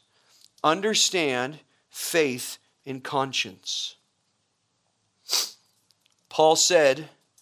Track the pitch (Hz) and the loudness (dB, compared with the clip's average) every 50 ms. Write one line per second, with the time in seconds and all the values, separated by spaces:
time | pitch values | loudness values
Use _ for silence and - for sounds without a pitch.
0 | _ _ _ _ _ _ _ _ _ - _ _ - 151 160 190 196 220 208 - | _ _ _ _ _ _ _ _ _ -20 _ _ 0 0 0 0 0 -2 0 0
1 | - - 190 180 156 139 127 123 127 135 156 147 - _ _ _ _ _ - - | 0 0 0 0 0 0 0 -2 -4 -4 -6 -12 -20 _ _ _ _ _ -14 -10
2 | - - - 165 151 135 123 123 - - - - _ _ _ _ - 139 135 131 | -8 -2 0 0 0 0 -2 -6 -10 -12 -14 -16 _ _ _ _ -14 -12 -12 -12
3 | 127 - 147 135 135 135 123 - - 107 - - - - - - - - - _ | -8 -4 -2 -2 -2 -2 -4 -6 -6 -6 -10 -14 -12 -10 -8 -8 -8 -10 -14 _
4 | _ _ _ _ _ _ _ _ _ _ _ _ _ _ _ _ _ _ _ _ | _ _ _ _ _ _ _ _ _ _ _ _ _ _ _ _ _ _ _ _
5 | _ _ _ _ _ - - - - - - _ _ _ _ _ _ _ _ _ | _ _ _ _ _ -4 -4 -4 -4 -4 -10 _ _ _ _ _ _ _ _ _
6 | _ _ _ _ _ - - - 156 156 160 160 - - 180 165 147 135 131 156 | _ _ _ _ _ -6 0 4 4 6 6 4 4 4 4 6 6 4 4 2
7 | 151 - _ _ _ _ _ _ | -4 -16 _ _ _ _ _ _